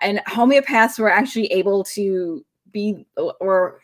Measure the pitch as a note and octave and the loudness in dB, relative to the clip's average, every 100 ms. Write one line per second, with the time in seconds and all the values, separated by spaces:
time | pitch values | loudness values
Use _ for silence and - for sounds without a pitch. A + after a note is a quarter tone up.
0 | G3+ G3+ - A#3 B3 C#4 C#4 B3+ A3+ - | -2 -4 -4 2 4 4 4 2 2 2
1 | G#3+ F#3+ C4+ A3+ G#3+ F#3+ F#3+ G3 F#3+ - | 2 2 0 -2 -2 0 0 0 -2 -4
2 | G3 F#3+ F3 D#3+ - _ _ G#3 G#3 G3 | -2 -2 -4 -8 -14 _ _ -6 -6 -6
3 | - - D#3+ - F#3+ F#3 F3+ - | -10 -6 -6 -4 0 0 0 -6